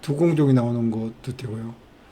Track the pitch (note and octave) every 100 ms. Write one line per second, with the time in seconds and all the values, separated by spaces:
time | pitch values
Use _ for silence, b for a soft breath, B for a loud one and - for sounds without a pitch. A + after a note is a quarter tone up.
0 | - C#3+ E3+ D#3 C#3 B2+ A#2+ A#2+ A#2 A2
1 | A2 - - B2 A#2+ A2 A2+ A#2 - -
2 | B